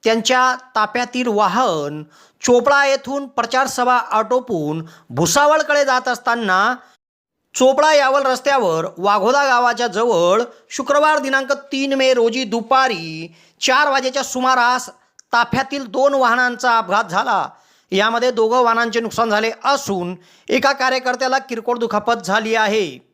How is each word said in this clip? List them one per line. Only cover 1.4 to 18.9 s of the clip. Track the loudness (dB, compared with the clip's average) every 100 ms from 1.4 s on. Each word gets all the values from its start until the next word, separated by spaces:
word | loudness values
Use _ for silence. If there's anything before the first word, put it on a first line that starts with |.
| 0 2 0 0 -4 -8 -14 _ -20 _
चोपडा | 2 2 4 2 2
येथून | 0 -4 -8 -8
प्रचार | -6 -2 -2 -2
सभा | -2 0 0 0
आटोपून | -2 0 -2 -2 -4 -4 -6 -8 -18 _
भुसावळकडे | -2 0 2 4 2 0 0 2
जात | 0 -2
असताना | -6 -2 -2 0 2 2 -2 -10 _ _ _ _ _ _ 2
चोपडा | 2 4 4
यावल | 4 4 2
रस्त्यावर | 0 0 0 0 2 -2 -4 -4
वाघोदा | 0 2 2 2 2
गावाच्या | 2 2 0 -2
जवळ | 0 0 2 2 2 0 -10 _
शुक्रवार | -10 0 2 2 2
दिनांक | 0 -2 -2 -6 -4
तीन | -4 -2
मे | 0 2
रोजी | 4 2 0
दुपारी | -4 -6 0 2 2 -2 -8 -12 -14 _ _ _
चार | 0 2 2
वाजेच्या | 0 -2 -4
सुमारास | -6 -2 0 2 2 0 -4 -18 _ _ -4
ताफ्यातील | -2 0 -2 -4 -6 -6
दोन | 0 2
वाहनांचा | 4 2 2 0 0 0 0
अपघात | 2 -2
झाला. | 0 -2 0 -2 -2 -10 _ _ _
यामध्ये | 0 0 0 -2
दोघं | 0 0 2
वाहनांचे | 2 2 0